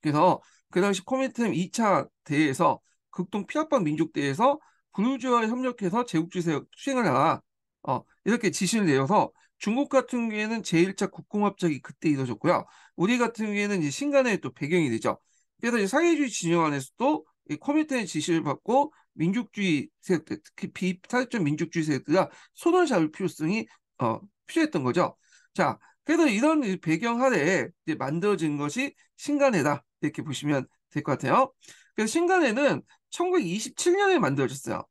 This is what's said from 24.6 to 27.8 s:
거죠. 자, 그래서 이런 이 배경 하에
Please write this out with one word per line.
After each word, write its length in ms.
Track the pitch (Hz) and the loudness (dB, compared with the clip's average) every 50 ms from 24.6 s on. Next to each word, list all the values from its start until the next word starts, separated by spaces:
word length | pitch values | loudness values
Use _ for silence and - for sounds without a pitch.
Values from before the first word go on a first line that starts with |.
| 320 302 - 170 131 | 0 0 0 -2 0
거죠. 340 | 123 120 175 170 - - _ _ _ _ _ _ _ _ | 0 2 2 0 0 -2 _ _ _ _ _ _ _ _
자, 240 | - 175 139 117 - _ _ _ _ _ | 0 0 0 -2 -4 _ _ _ _ _
그래서 220 | - 311 330 330 | 0 2 4 4
이런 360 | 285 208 220 247 311 320 311 269 | 4 4 2 2 2 2 2 0
이 140 | 202 190 | -2 -4
배경 440 | 180 - 165 160 165 220 240 233 233 | -4 0 -2 0 0 0 -2 -2 0
하에 460 | 262 269 240 180 139 160 190 156 117 - - _ | 2 2 2 2 2 2 2 0 -2 -4 -8 _